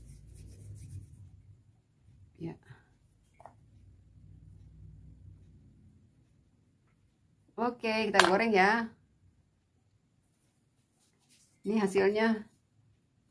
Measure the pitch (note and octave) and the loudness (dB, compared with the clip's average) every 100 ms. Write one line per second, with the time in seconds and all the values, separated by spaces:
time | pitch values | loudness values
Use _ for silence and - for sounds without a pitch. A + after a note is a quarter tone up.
0 | - - - - - - - - - - | -20 -20 -20 -20 -20 -20 -20 -18 -18 -18
1 | - - - - - - _ _ _ _ | -18 -20 -20 -20 -20 -20 _ _ _ _
2 | - - - - E3 - - - _ _ | -20 -20 -20 -16 -14 -14 -20 -20 _ _
3 | _ _ _ - - - - - - - | _ _ _ -20 -20 -20 -20 -20 -20 -20
4 | - - - - - - - - - - | -20 -20 -20 -20 -20 -20 -20 -20 -20 -20
5 | - - - - - - - - - _ | -20 -20 -20 -20 -20 -20 -20 -20 -20 _
6 | _ _ _ _ _ _ _ _ _ _ | _ _ _ _ _ _ _ _ _ _
7 | _ _ _ _ _ - A#3+ A#3+ A3+ A3 | _ _ _ _ _ -6 -6 -4 -4 -2
8 | G#3+ G3+ F3+ G3 A3+ G3+ F#3+ A#3 A3+ - | 4 6 6 4 2 4 4 2 -4 -12
9 | _ _ _ _ _ _ _ _ _ _ | _ _ _ _ _ _ _ _ _ _
10 | _ _ _ _ _ _ _ _ _ _ | _ _ _ _ _ _ _ _ _ _
11 | _ _ _ - _ _ G3 A3 G3 F#3+ | _ _ _ -20 _ _ -4 -2 0 2
12 | G3 G#3+ A3+ G#3+ - _ _ _ _ _ | 2 2 0 0 -6 _ _ _ _ _
13 | _ _ _ | _ _ _